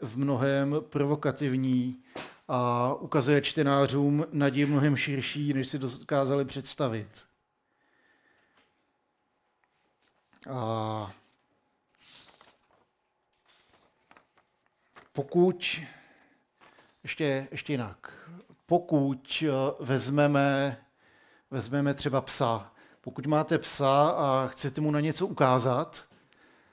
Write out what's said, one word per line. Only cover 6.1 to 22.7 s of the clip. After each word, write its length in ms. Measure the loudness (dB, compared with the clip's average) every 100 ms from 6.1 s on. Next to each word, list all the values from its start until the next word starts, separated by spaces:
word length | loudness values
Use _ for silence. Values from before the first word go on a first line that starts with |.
| 0 2 0
představit. 840 | -2 -6 -6 -4 -2 -4 -8 -16 -20 _ _ _ _ _ _ _ _ _ _ _ _ _ _ _ _ _ _ _ _ _ _ _ _ _ _ _ _ _ _ _ -12
A 600 | -6 -4 -4 -4 -6 -8 -14 _ _ _ _ _ _ _ _ -20 -20 -20 -20 -20 _ _ _ _ _ _ _ _ _ _ _ _ _ _ _ _ -20 _ _ _ _ _ _ _ -20 -14
pokud, 680 | -8 -2 4 4 4 -4 -6 -10 -18 -20 _ _ _ _ _ -20 _ _ _
ještě, 460 | -10 -4 -2 -2 -4
ještě 220 | -10 -4
jinak, 560 | -4 -4 -10 -18 -20 -20 -20 -20 -12 2
pokud, 800 | 2 4 2 2 -2 -6 -4 0
eh, 40 | 0 0 -2
vezmeme, 960 | 0 0 2 4 4 4 2 2 -2 -4 -14 _ _ _ _ _ -10
vezmeme 420 | -8 -4 0 0
třeba 260 | 0 0 -2
psa, 520 | 0 0 0 0 -6